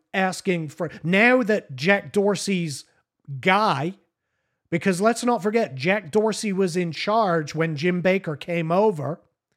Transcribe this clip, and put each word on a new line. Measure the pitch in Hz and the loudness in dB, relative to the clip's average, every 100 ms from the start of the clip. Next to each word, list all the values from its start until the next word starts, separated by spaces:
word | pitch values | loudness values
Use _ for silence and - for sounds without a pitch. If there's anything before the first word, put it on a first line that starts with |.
| _ | _
asking | 196 190 180 - 175 156 | -2 -2 -2 -2 -2 -4
for, | - 160 - | -8 -8 -6
now | 160 190 233 254 | 0 4 6 4
that | 214 208 - 131 | 2 0 -2 -2
Jack | 160 202 151 | 2 2 0
Dorsey's | 202 202 196 - 185 165 135 - _ _ _ - 139 | 0 2 0 0 -2 -2 -6 -14 _ _ _ -14 -4
guy, | 185 190 214 139 160 190 _ _ _ _ _ _ _ | 2 4 2 0 -2 -6 _ _ _ _ _ _ _
because | 170 196 175 | -2 0 2
let's | 214 233 | 2 2
not | 240 240 | 0 0
forget, | 196 226 202 | 0 0 -2
Jack | 131 151 202 165 | -2 0 0 0
Dorsey | 208 220 202 214 | 0 0 0 -2
was | 190 190 170 | 0 0 0
in | 175 | -4
charge | 147 - 220 202 170 147 | -4 0 2 2 0 -2
when | 156 160 147 | -2 -2 0
Jim | 175 180 | 0 0
Baker | 180 190 180 | 2 0 -2
came | 143 - 170 160 | -8 -4 -4 0
over. | 175 214 165 131 110 _ _ _ | 2 2 0 -4 -8 _ _ _